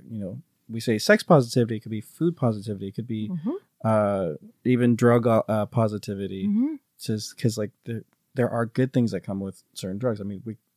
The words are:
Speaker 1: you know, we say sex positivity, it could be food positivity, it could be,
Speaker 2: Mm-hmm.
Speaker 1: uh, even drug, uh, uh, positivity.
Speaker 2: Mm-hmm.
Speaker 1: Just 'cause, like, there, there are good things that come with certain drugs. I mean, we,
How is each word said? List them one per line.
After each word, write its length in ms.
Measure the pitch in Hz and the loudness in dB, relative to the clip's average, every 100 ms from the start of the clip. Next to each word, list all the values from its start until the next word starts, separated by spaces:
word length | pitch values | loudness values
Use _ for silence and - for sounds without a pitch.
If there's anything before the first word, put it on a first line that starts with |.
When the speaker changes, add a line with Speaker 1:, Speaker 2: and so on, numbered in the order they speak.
| 65 | -14
Speaker 1:
you 120 | 110 | -10
know, 220 | 95 120 - _ - | -8 -10 -14 _ -12
we 100 | 113 | -6
say 180 | 123 107 | 0 2
sex 240 | - 208 | 4 4
positivity, 520 | - 160 120 131 110 110 | 6 6 6 2 0 -2
it 40 | |
could 100 | 110 | -6
be 80 | 110 | -8
food 380 | - - 170 170 | -8 -2 -2 0
positivity, 500 | 120 107 104 98 98 | 0 -2 -4 -8 -8
it 80 | 110 | -8
could 100 | 113 | -6
be, 200 | 110 107 | -6 -4
Speaker 2:
Mm-hmm. 240 | 175 185 381 - _ | -4 -4 -6 -8 _
Speaker 1:
uh, 520 | 117 110 - 98 87 73 - _ | 0 2 2 0 -2 -4 -12 _
even 320 | 120 123 120 113 | 0 2 4 4
drug, 320 | 120 120 117 | 6 6 4
uh, 160 | 110 - | 2 2
uh, 160 | 107 104 | 0 -2
positivity. 840 | 120 110 104 - 98 98 95 98 | 0 0 -2 -8 -6 -6 -4 -2
Speaker 2:
Mm-hmm. 280 | 208 277 302 _ _ | 0 0 -4 _ _
Speaker 1:
Just 400 | - 107 - - | -6 -6 -6 -4
'cause, 200 | 120 110 | -2 -2
like, 140 | 104 - | -6 -8
there, 220 | - 113 - _ _ 127 | -12 -10 -12 _ _ -2
there 140 | 120 | 0
are 160 | 117 113 | 0 -2
good 280 | - 131 | 0 0
things 180 | 131 113 | 2 0
that 80 | 98 | 0
come 220 | - 98 | -6 -6
with 200 | 98 - _ | -6 -10 _
certain 240 | - 98 101 | -12 -8 -4
drugs. 240 | 127 107 | -4 -4
I 20 | |
mean, 180 | 101 98 117 | -6 -10 -12
we, 100 | 107 _ | -14 _